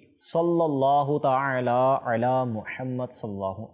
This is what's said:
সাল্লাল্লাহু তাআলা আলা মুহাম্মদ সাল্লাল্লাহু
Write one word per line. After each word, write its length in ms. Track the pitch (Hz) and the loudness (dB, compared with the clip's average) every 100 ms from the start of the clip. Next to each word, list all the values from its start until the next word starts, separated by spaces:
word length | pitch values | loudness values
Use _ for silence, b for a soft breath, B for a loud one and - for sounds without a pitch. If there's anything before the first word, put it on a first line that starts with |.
| _ - | _ -16
সাল্লাল্লাহু 1000 | - 170 170 170 165 139 135 143 139 147 | -4 -2 0 2 2 2 4 4 2 0
তাআলা 760 | 143 131 139 131 123 123 131 | 2 2 2 0 2 2 4
আলা 500 | 135 123 113 120 131 | 2 0 0 2 0
মুহাম্মদ 680 | 127 110 - - 131 127 123 | 0 -4 -8 -8 -6 -6 -8
সাল্লাল্লাহু 580 | - 113 101 95 95 113 | -8 -10 -6 -6 -6 -12